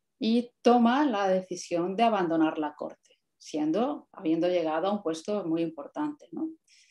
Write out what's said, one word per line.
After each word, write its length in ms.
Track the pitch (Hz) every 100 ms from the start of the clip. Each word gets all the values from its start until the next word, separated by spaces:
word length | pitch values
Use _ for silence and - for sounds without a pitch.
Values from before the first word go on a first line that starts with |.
| _ _
y 320 | 220 233 233 _
toma 440 | 240 240 233 262 302
la 220 | 202 196
decisión 680 | 185 185 175 - 170 180 190
de 80 |
abandonar 560 | 233 208 170 165 160 160
la 160 | 151 -
corte, 440 | - - _ _ _ _
siendo, 680 | - 151 151 175 262 302 -
habiendo 340 | - 160 165 175
llegado 400 | 180 160 156 190
a 60 |
un 80 | 208
puesto 420 | 165 160 - 208
muy 200 | 170 165
importante, 680 | 165 - - - 151 - -
¿no? 180 | - 320 320 _ - _